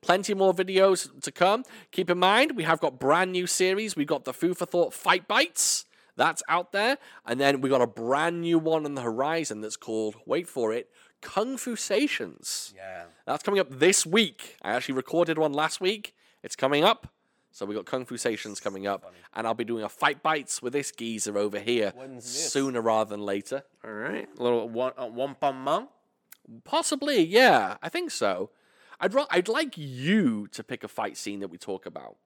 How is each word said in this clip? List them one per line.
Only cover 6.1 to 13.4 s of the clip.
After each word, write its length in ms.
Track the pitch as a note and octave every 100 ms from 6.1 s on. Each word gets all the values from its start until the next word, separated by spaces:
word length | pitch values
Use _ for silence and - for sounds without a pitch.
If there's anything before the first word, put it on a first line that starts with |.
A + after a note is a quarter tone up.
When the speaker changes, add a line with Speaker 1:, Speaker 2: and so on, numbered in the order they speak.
| -
Speaker 1:
That's 260 | D3 D#3 -
out 220 | E3 F3+
there. 260 | G3 A3 C#4 - - -
And 140 | A#2+
then 200 | C#3 C#3
we 80 | C3+
got 100 | C3
a 60 | A#2+
brand 540 | A2 A#2 C3+ E3 E3+
new 160 | E3+ E3
one 240 | D#3+ D#3+
on 100 | D3+
the 80 | C#3
horizon 580 | A#2+ A2+ C#3 E3 D3+ G#2+
that's 160 | G#2+ -
called, 400 | - A2 A2 G#2 -
wait 200 | D3 F3
for 240 | - A2+
it, 160 | A2+ - _ _ _
Kung 360 | - - A#3 C4
Fu 180 | -
Sations. 1000 | A3+ - G#3 D4 - F#2+ C#2 - - - F#2+
Speaker 2:
Yeah. 280 | F#2+ F#2 E2+ _ -
Speaker 1:
That's 160 | C#3+